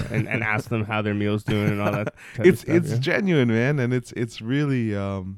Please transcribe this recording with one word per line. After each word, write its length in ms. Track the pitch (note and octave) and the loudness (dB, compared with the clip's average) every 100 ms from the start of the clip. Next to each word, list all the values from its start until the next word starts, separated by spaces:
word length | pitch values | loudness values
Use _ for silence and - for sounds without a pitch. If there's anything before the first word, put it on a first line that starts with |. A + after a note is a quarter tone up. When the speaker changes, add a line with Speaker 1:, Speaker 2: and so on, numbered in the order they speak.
| G2 | -4
Speaker 1:
and, 160 | G#2+ G#2 | -4 -2
and 160 | A2 | -2
asks 240 | G#2+ G#2+ - | -2 -2 -2
them 160 | A#2 | -4
how 180 | G#2+ G#2+ | -2 -2
their 120 | G#2+ | -2
meal's 300 | G#2 G#2 G#2 - | 0 0 0 0
doing 240 | G#2+ G#2 | 0 0
and 120 | G2+ | 0
all 100 | G#2 | 0
that 200 | G#2 G#2+ - | -2 -4 -10
Speaker 2:
<laughs> 120 | - - | -12 2
Speaker 1:
type 100 | F3 | 4
Speaker 2:
It's, 180 | G#3 | 4
Speaker 1:
of 20 | - | 4
stuff, 100 | E3 | 2
Speaker 2:
it's 140 | D#3 | 2
Speaker 1:
yeah. 60 | A#2+ | 0
Speaker 2:
genuine, 500 | C#3+ - G3 D#3+ A#2+ | 0 0 2 4 4
man, 320 | A2+ B2+ D3 | 4 2 0
and 140 | A#2+ | 0
it's, 180 | B2+ - | -2 -4
it's 300 | - A2+ - | -6 -6 -6
really, 520 | A2 C#3 D3 C3 A2+ G2+ | -4 0 0 0 0 -2
um, 420 | G2 G2 F#2 | -2 -4 -6